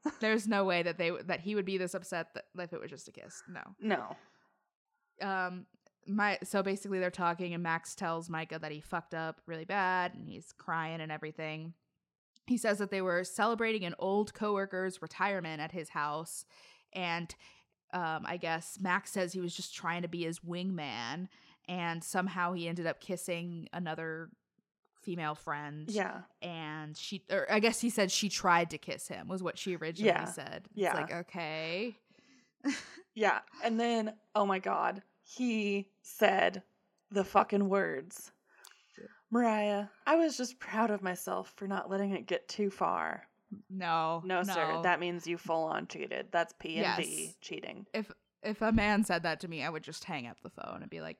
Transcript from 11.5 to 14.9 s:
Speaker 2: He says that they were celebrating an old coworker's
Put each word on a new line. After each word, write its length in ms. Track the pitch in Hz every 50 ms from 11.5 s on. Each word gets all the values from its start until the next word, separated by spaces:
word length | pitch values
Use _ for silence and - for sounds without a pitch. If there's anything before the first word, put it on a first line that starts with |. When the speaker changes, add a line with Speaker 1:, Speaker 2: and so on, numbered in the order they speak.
| 156 156 160 165 170 _ _ _ _ _ _ _ _ _ _ _ _ _ _
Speaker 2:
He 100 | - 247
says 200 | 233 - 220 208
that 140 | 208 208 190
they 100 | 202 190
were 220 | 185 185 175 175 185
celebrating 600 | - - - 208 226 233 220 233 226 220 214 185
an 100 | 175 170
old 360 | - - 190 196 208 214 208 -
coworker's 680 | - 220 208 208 196 196 196 190 185 190 190